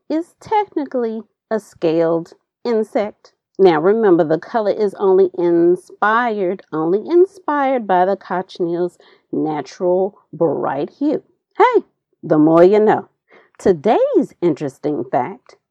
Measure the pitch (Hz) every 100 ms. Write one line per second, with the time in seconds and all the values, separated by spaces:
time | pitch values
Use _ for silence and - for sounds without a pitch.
0 | _ 311 339 _ - 427 392 330 269 254
1 | 233 220 214 _ _ 220 - _ 165 165
2 | 165 165 170 - _ _ 240 220 220 -
3 | 208 - _ _ _ - 185 160 170 226
4 | 214 170 156 160 - 233 208 - 208 -
5 | 196 185 185 - 175 170 170 180 - -
6 | 208 226 247 208 180 190 _ 156 160 214
7 | - 349 381 - - 294 269 262 202 180
8 | 185 196 - 185 - - 170 170 175 -
9 | - _ _ 143 151 151 - - 180 180
10 | 190 - _ 160 165 143 - 135 170 _
11 | 285 262 - _ _ - 480 453 - _
12 | _ _ 160 156 151 165 180 208 214 131
13 | - _ _ - _ _ 220 170 202 311
14 | 539 440 208 _ 175 151 143 131 143 143
15 | 131 139 127 226 _ _ _